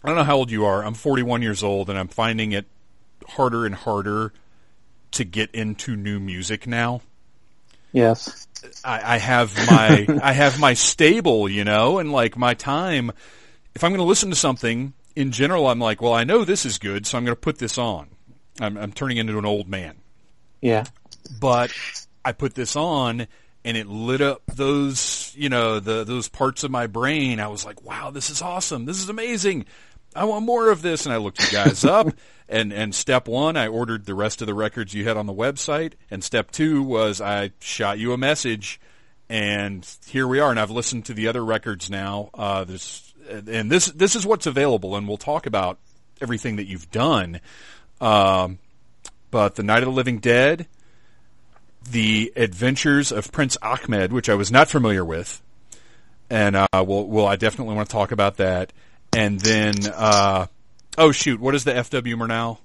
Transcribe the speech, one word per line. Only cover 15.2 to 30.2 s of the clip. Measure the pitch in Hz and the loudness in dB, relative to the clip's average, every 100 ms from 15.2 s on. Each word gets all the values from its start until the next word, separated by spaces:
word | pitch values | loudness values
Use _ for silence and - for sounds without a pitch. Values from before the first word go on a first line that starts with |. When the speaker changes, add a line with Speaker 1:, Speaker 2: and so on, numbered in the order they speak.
| 135 | -4
Speaker 1:
general, | 117 143 180 135 | 0 0 4 2
I'm | 120 | 2
like, | 117 107 | 0 2
"Well, | 120 | 2
I | 117 | 2
know | 120 226 | 4 2
this | 185 196 | 2 0
is | 131 98 | -2 -4
good, | 101 101 104 | -4 -4 -4
so | 123 | -4
I'm | 120 | -2
gonna | 117 | -2
put | - - | -4 -4
this | 113 - | -6 -4
on." | 120 87 73 - - - - - | -4 -4 -10 -20 -20 -20 -20 -8
I'm, | 107 101 | -8 -6
I'm | 104 | -10
turning | - 139 120 | -6 -4 -2
into | 110 107 | -2 -2
an | |
old | 104 104 95 | -2 -2 -4
man. | 95 80 - - - - - - - | -8 -10 -16 -20 -20 -20 -20 -20 -4
Speaker 2:
Yeah. | 127 110 123 - - - - 113 | 0 0 -2 -14 -20 -20 -18 -4
Speaker 1:
But | 131 120 120 - - - - - | 0 2 0 -6 -12 -14 -18 -10
I | - | -8
put | - 139 | -6 -6
this | - 120 | -6 -6
on, | 147 165 151 123 117 117 - - - 117 | -4 -2 0 -2 -4 -10 -14 -20 -12 -6
and | 113 | -6
it | 101 | -6
lit | 107 117 131 | -8 -2 0
up | 147 131 - | 0 -2 -8
those, | - 139 143 139 131 - - - 139 | -4 0 0 0 -2 -6 -6 -10 -6
you | 143 | -2
know, | 123 113 107 | 0 0 0
the, | 98 110 | -2 -4
those | 110 123 - | -2 -6 -8
parts | - 135 - | -2 -2 -2
of | 135 | -4
my | 127 117 | -4 -4
brain. | 107 131 156 135 113 | -2 -2 0 -2 -2
I | 107 | -6
was | 104 107 | -8 -12
like, | 101 | -14
"Wow, | - - - | -14 -12 -10
this | 139 131 | -8 -6
is | 147 | -6
awesome. | 175 180 - 139 123 | -6 -6 -4 -6 -6
This | 190 | -8
is | 190 | -8
amazing. | 220 233 226 196 170 - - - - - | -6 -4 0 0 0 -8 -18 -20 -20 -16
I | - | -4